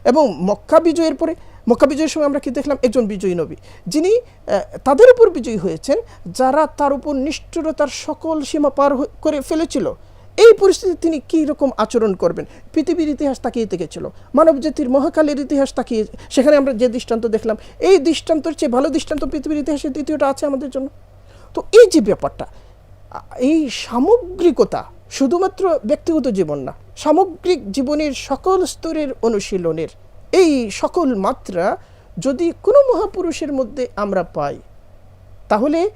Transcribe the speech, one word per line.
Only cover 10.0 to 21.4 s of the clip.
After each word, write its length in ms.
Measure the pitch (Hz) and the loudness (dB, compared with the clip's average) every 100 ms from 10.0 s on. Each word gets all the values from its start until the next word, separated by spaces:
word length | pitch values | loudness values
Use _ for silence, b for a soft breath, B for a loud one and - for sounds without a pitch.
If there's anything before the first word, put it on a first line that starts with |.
| b b b - | b b b 6
এই 160 | 453 | 8
পরিস্থিতিতে 440 | 403 392 - 381 320 | 8 4 2 -2 -2
তিনি 200 | 330 311 - | -2 -4 -2
কী 160 | 320 294 | -2 -2
রকম 240 | 294 277 226 | -2 -2 -2
আচরণ 360 | 214 240 220 | -2 0 0
করবেন? 320 | 185 175 170 147 B B | 0 -2 -2 -12 B B
পৃথিবীর 360 | - 302 349 302 | -4 -2 -2 -2
ইতিহাস 300 | 285 285 254 | -2 -4 -4
তাকিয়ে 260 | 247 233 220 | -6 -4 -4
থেকেছিল, 440 | 175 160 - 156 b b 269 | -6 -8 -10 -12 b b 2
মানব 240 | 320 277 | 4 4
জাতির 300 | 302 - 254 | -2 -4 0
মহাকালের 500 | 269 302 320 302 294 | 0 0 0 0 -2
ইতিহাস 340 | 277 285 269 | -2 -2 -2
তাকিয়ে, 320 | - - 226 208 - B | -4 -4 -4 -4 -8 B
সেখানে 280 | - 269 294 | 2 4 4
আমরা 160 | 269 | 2
যে 140 | 220 247 | 0 0
দৃষ্টান্ত 380 | 240 - 226 226 | -2 -4 -4 -2
দেখলাম, 320 | 220 220 214 B B | -4 -2 -6 B B
এই 180 | 339 381 | 4 4
দৃষ্টান্তর 560 | 277 302 - 320 330 | 4 -2 0 -2 -2
চেয়ে 180 | 302 302 | -2 0
ভালো 180 | 240 294 | 0 0
দৃষ্টান্ত 360 | 277 - 302 285 | -2 -4 -4 -4
পৃথিবীর 320 | 294 294 302 | -6 -4 -4
ইতিহাসে 320 | 285 285 302 | -4 -4 -4
দ্বিতীয়টা 400 | 269 294 302 277 | -6 -6 -2 -2
আছে 160 | 277 302 | -2 -4
আমাদের 240 | 277 277 | -4 -6
জন্য। 200 | 262 269 - - - b b | -8 -10 -12 -20 -20 b b